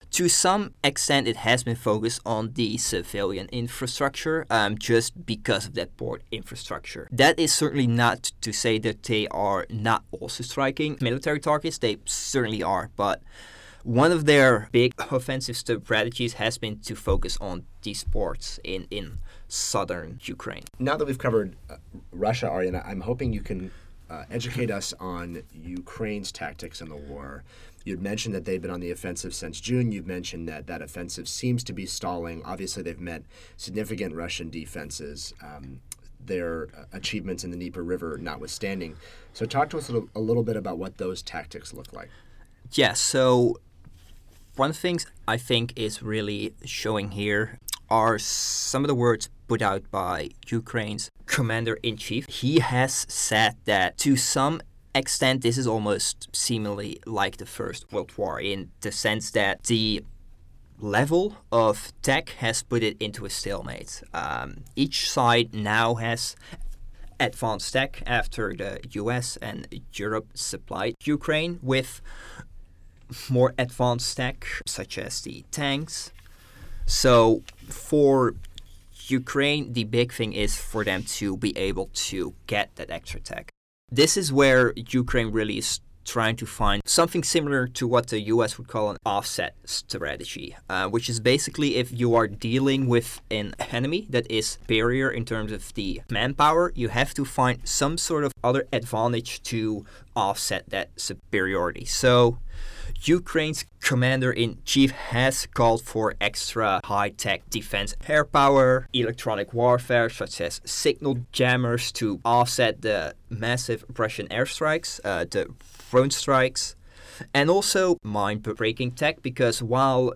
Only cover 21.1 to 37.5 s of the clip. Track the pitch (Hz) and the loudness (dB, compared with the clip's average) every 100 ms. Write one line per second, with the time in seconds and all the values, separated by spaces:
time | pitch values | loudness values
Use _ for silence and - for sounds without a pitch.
21.1 | 127 131 113 95 - - - - - - | -2 2 2 0 -8 -16 -16 -18 -18 -12
22.1 | 90 101 120 107 87 92 90 - 98 107 | -2 0 0 0 0 0 -2 -6 -8 -4
23.1 | 127 127 104 - 92 92 - - - - | -2 -2 -2 -4 -6 -8 -12 -20 -20 -16
24.1 | 80 - 117 120 123 113 98 - - 92 | -14 -8 -6 -4 -4 -2 -4 -6 -8 -8
25.1 | 87 87 82 - 80 82 90 - - 110 | -8 -8 -10 -14 -16 -12 -12 -10 -8 -6
26.1 | 104 95 - 76 71 85 - 82 73 71 | -6 -8 -10 -12 -10 -14 -14 -14 -14 -12
27.1 | 71 69 71 - - - - - 90 98 | -12 -12 -14 -18 -20 -20 -14 -10 -6 -6
28.1 | 110 117 95 90 92 92 90 87 87 92 | -6 -4 -4 -4 -4 -4 -6 -6 -8 -8
29.1 | 87 92 - 82 80 - 123 120 101 87 | -8 -8 -10 -10 -8 -2 0 0 -2 -6
30.1 | 90 90 85 82 76 - 80 73 90 87 | -8 -8 -8 -10 -10 -10 -12 -10 -10 -10
31.1 | - 78 - 123 120 123 92 92 - 90 | -10 -10 -4 -2 -2 -4 -8 -8 -6 -6
32.1 | 87 85 82 - 92 92 98 85 82 87 | -4 -6 -8 -10 -8 -8 -8 -8 -8 -10
33.1 | 80 - - - - - 107 104 98 92 | -10 -14 -20 -20 -16 -8 -6 -6 -4 -6
34.1 | 80 85 - 82 82 76 82 76 - 73 | -6 -8 -8 -10 -10 -10 -12 -10 -10 -12
35.1 | 71 - - 76 73 67 65 - - - | -12 -14 -14 -18 -16 -16 -16 -18 -20 -20
36.1 | - - 92 85 82 - 73 69 95 - | -16 -6 -4 -4 -6 -8 -14 -16 -10 -6
37.1 | 107 92 90 90 | -6 -4 -6 -8